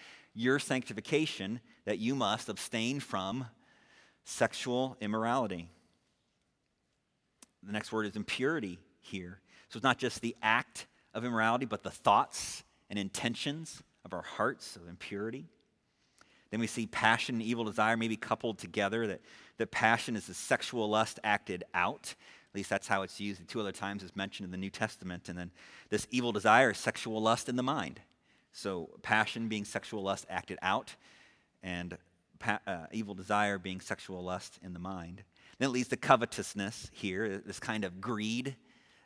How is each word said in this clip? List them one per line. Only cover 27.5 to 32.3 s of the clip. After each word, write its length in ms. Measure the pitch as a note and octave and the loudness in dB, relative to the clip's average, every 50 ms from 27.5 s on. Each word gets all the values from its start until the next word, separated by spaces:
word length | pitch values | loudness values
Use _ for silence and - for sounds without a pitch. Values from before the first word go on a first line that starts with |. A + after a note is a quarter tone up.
| B2 | -2
the 80 | B2 B2+ | -2 0
mind. 380 | C3 D3 D3 F#2+ C#2+ - - - _ _ _ _ _ _ _ _ _ | 0 0 0 -2 -4 -8 -14 -18 _ _ _ _ _ _ _ _ _
So 400 | - - - G2+ F#2+ F2 E2 - - - - | -14 -8 -4 -4 -4 -4 -6 -8 -12 -8 0
passion 440 | - A2+ A2 G#2+ - - A#2+ A#2 | 4 4 4 4 4 0 -4 -4
being 180 | A2 G#2+ G#2+ G2+ | -2 -2 -2 -4
sexual 380 | - - A2 - - - G#2+ F#2+ | -2 -4 -6 -4 -4 -6 -4 0
lust 240 | F#2+ G2 - - - | 0 -2 -2 -2 -6
acted 300 | F2+ F2 - - F#2+ - | -6 -6 -6 -6 -8 -2
out, 360 | - F#2 G2 A#2 - - - - _ - - - - - _ _ _ _ _ _ - | 2 2 2 2 0 -4 -14 -18 _ -20 -20 -20 -20 -20 _ _ _ _ _ _ -8
and 340 | F#2 F2+ F2 F2 F2 F2 - _ _ _ _ _ _ | -6 -6 -6 -6 -6 -8 -12 _ _ _ _ _ _